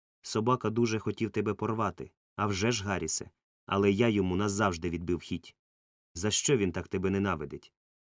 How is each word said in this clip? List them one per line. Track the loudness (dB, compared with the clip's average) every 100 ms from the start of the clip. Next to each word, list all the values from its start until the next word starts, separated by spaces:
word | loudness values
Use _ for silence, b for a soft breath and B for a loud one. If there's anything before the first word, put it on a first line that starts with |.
| _ _
"собака | -6 -2 2 2 0
дуже | 0 0 0
хотів | -4 -4 -4
тебе | -2 -2
порвати. | -2 -2 -2 -4 -6 -14 _ _ -4
А | -2
вже | 0 0
ж, | 0
Гаррісе, | -2 -2 -2 -6 -8 _ _ _ -2
але | 2 4
я | 6 4
йому | 4 2 2
назавжди | 0 2 0 0 -4
відбив | -4 -2 -4
хіть". | -4 -8 -10 -20 _ _ _ _ _
"За | -4 -2
що | 0 2 4
він | 2
так | 0 -4
тебе | -2 0
ненавидить?" | 2 0 -2 -6 -12 -16 _ _ _ _